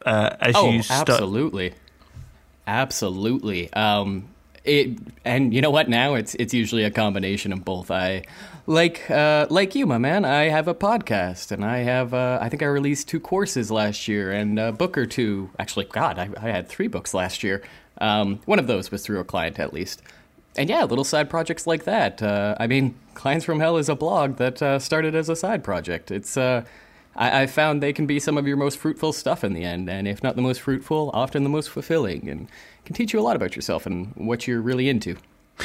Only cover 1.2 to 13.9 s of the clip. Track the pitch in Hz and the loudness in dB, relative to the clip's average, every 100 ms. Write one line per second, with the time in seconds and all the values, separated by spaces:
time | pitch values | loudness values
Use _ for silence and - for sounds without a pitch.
1.2 | 98 104 156 98 90 - - _ - - | 2 0 -2 -2 -6 -6 -18 _ -20 -20
2.2 | - - - _ - 113 135 - 101 92 | -20 -20 -20 _ -4 0 0 -2 -4 -2
3.2 | 107 131 110 90 85 - 107 104 98 98 | -2 0 -2 -4 -4 0 2 2 0 -4
4.2 | 101 - _ - - 143 131 117 - - | -8 -18 _ -6 2 4 2 -2 -12 -8
5.2 | - 123 131 113 151 147 - 117 135 135 | -2 2 4 4 4 4 4 4 4 2
6.2 | 107 - 113 123 110 117 107 110 107 98 | -2 -4 0 0 2 2 2 2 0 0
7.2 | 95 101 101 95 92 90 85 92 92 95 | -2 -2 -2 -4 -4 -6 -2 -2 0 -2
8.2 | - - - - - 160 170 170 - 151 | -6 -16 -20 -12 0 4 4 0 0 4
9.2 | 151 151 151 170 190 277 254 117 131 185 | 6 4 4 2 2 2 2 2 2 2
10.2 | 160 147 156 156 156 170 196 233 - 104 | 2 4 4 2 0 0 0 0 0 0
11.2 | 90 90 - 98 104 123 120 127 123 127 | 0 -4 -8 -4 -2 0 0 0 0 0
12.2 | 123 127 117 143 147 143 143 143 - 165 | 0 0 -2 -2 0 0 0 -2 -2 -6
13.2 | - 190 202 135 110 110 107 | -2 0 0 -2 0 0 0